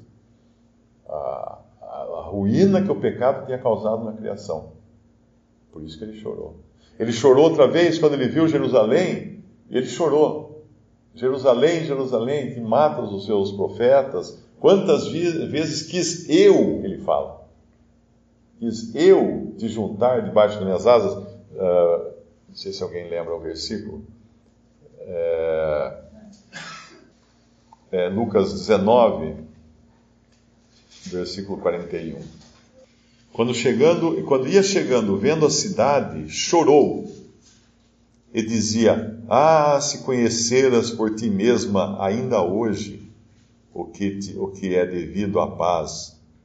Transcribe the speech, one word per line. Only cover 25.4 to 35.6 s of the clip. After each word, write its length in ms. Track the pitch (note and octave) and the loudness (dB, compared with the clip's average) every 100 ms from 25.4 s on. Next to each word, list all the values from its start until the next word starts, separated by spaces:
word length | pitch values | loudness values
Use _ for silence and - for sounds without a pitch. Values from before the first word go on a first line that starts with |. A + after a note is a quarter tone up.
| E2 D#2+ D#2 D2 C#2 - - - - - _ - - - - - _ _ _ _ _ _ _ _ _ | -2 -2 -2 -2 -4 -10 -20 -20 -20 -20 _ -20 -18 -18 -20 -20 _ _ _ _ _ _ _ _ _
é 160 | F#2 F2+ | -4 -2
Lucas 420 | G2 A2+ G#2 G2 | -2 0 0 0
dezenove, 840 | - - G2+ G2 A#2+ A2+ - D#2 - - - - _ _ _ _ _ _ _ _ _ _ _ _ - | -2 0 2 4 6 4 2 -8 -10 -16 -20 -20 _ _ _ _ _ _ _ _ _ _ _ _ -20
versículo 540 | F#2 F2+ F2 F#2+ G2 E2+ | -12 -10 -8 -10 -10 -6
quarenta 400 | F2+ F2 - E2+ | -4 -4 -6 -10
e 160 | D#2+ | -8
um. 320 | C2+ - - - _ _ _ _ _ _ _ _ | -12 -14 -20 -20 _ _ _ _ _ _ _ _
Quando 200 | - B2 | -4 -4
chegando, 680 | A#2+ C3+ A2+ D3+ E3+ E3 D#3 | -2 0 4 4 4 0 -2
quando 260 | - C3 C3 | 0 0 4
ia 140 | G3 | 2
chegando, 560 | F#3+ F3 B2+ B2 G#2 F#2+ | 4 0 2 0 0 0
vendo 260 | C3 D#3+ | 0 2
a 60 | C#3+ | 2
cidade, 760 | - | 2